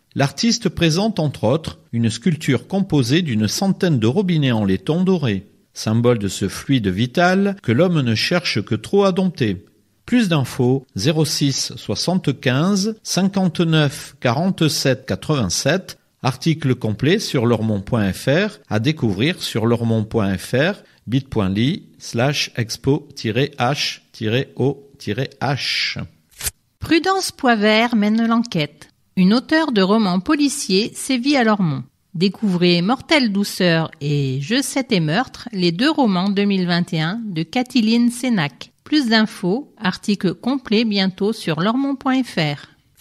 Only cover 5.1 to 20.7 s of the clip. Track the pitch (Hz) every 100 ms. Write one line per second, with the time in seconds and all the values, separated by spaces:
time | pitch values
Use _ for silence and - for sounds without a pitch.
5.1 | 180 135 95 - _ _ - 113 113 120
6.1 | 120 98 - 98 - - 135 101 92 123
7.1 | 180 175 190 202 196 - 117 185 165 120
8.1 | 110 - 175 - 110 95 110 - 196 196
9.1 | 180 185 - 110 90 - _ _ _ -
10.1 | 247 202 156 120 - 123 135 - 98 127
11.1 | 156 151 - 143 - - 120 - 101 -
12.1 | 180 147 123 131 131 180 202 208 220 -
13.1 | 180 190 196 185 170 165 156 143 - -
14.1 | - 127 120 185 180 156 - 135 127 -
15.1 | 95 - 147 92 - 135 185 - - _
16.1 | _ 127 - 170 160 135 123 110 104 131
17.1 | 214 - 143 117 107 110 104 98 117 98
18.1 | - - 156 208 - - 127 127 160 113
19.1 | 95 143 185 - 117 117 117 117 113 104
20.1 | 113 98 92 - 123 170